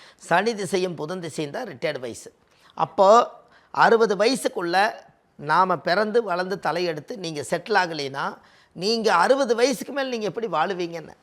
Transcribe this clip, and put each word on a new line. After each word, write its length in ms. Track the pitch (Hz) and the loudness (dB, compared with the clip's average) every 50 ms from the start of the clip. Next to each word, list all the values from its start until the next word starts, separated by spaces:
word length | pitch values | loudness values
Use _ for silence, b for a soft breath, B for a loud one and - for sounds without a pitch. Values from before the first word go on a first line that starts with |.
| B B B | B B B
சனி 400 | B - - 165 175 208 233 233 | B -4 0 0 2 2 0 -2
திசையும் 400 | 202 196 - 196 185 180 185 170 | -4 -6 -4 -2 -2 -2 -2 -4
புதன் 240 | 143 151 151 185 185 | -6 -8 -8 -8 -8
திசையும் 340 | 165 160 - - 156 143 147 | -10 -10 -8 -8 -8 -8 -8
தான் 140 | 220 254 208 | -10 -10 -10
ரிட்டையர்டு 320 | 147 113 - 156 147 131 | -12 -6 -6 -6 -6 -4
வயசு. 340 | 127 120 104 - - - _ _ _ b b b b b b | -8 -10 -12 -12 -16 -20 _ _ _ b b b b b b
அப்போ 580 | b 160 - - - 196 196 220 240 226 - - - _ b b b b b | b -4 -4 2 4 6 8 8 8 6 2 -4 -18 _ b b b b b
அறுபது 440 | b 139 156 190 226 220 226 190 208 | b 4 6 6 6 6 4 2 2
வயசுக்குள்ள 760 | 180 208 247 269 190 - - - 202 180 170 175 190 202 233 - - - _ _ _ _ _ _ | 2 2 2 2 0 -2 -4 -4 -4 -4 0 2 2 2 2 -2 -6 -18 _ _ _ _ _ _
நாம 420 | - 147 147 156 175 190 185 180 143 | -12 -2 0 4 4 4 4 2 -2
பிறந்து 460 | - 170 175 202 214 214 202 240 233 | 0 0 0 0 0 2 0 0 0
வளர்ந்து 360 | 196 175 175 185 185 202 175 | 0 -2 -2 -2 -4 -6 -4
தலையெடுத்து 540 | - 160 156 175 180 170 160 151 131 - 247 | -4 -4 -2 -2 -2 -4 -4 -6 -8 -12 -12
நீங்க 260 | 214 180 165 160 147 | -10 -8 -8 -8 -8
செட்டில் 320 | 127 - 180 165 170 - 214 | -6 -4 -4 -6 -2 0 2
ஆகலைன்னா, 640 | 196 185 170 165 151 139 135 135 139 160 196 - - b b b b b b | 2 2 0 -2 -6 -6 -8 -6 -6 -6 -6 -8 -10 b b b b b b
நீங்க 440 | b 165 175 214 233 226 214 220 190 | b -6 -4 -2 -2 0 2 2 4
அறுபது 400 | 170 180 214 262 277 277 214 233 | 4 6 4 4 2 2 0 2
வயசுக்கு 380 | 220 247 277 254 - - - 262 | 2 2 2 0 -2 -6 -8 -6
மேல 160 | 277 269 262 | -6 -6 -4
நீங்க 160 | 247 226 214 | -4 -4 -6
எப்படி 220 | 190 160 240 226 214 | -6 -6 -6 -6 -4
வாழுவீங்கன்னு. 640 | 170 151 165 196 190 175 180 170 170 165 151 - - _ | -2 -2 -2 -2 -2 -4 -6 -6 -8 -12 -14 -16 -20 _